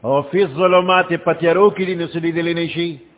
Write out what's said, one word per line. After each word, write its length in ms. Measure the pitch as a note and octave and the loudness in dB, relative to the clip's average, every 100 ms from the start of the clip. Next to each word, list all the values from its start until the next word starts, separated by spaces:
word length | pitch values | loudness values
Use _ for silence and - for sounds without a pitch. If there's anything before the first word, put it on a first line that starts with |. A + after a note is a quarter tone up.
او 180 | A2+ C#3 | 0 -2
فی 200 | C#3+ F3+ | 0 -2
الظلمات، 680 | F#3+ C3+ F3+ F#3 F3+ F#3 F3+ | -2 0 2 4 4 2 2
په 240 | E3+ - | -2 0
تیارو 380 | D#3+ E3+ E3+ G#3 | 0 2 4 4
کې 140 | G3 F#3 | 4 -4
دي، 80 | |
نو 120 | F3 E3 | -4 -6
څه 100 | E3+ | -4
لیدلی 380 | E3 E3 E3+ | -4 -2 -2
نشي. 440 | E3+ E3 D#3 E3+ C#3+ A2+ | -2 -4 -4 -6 -8 -18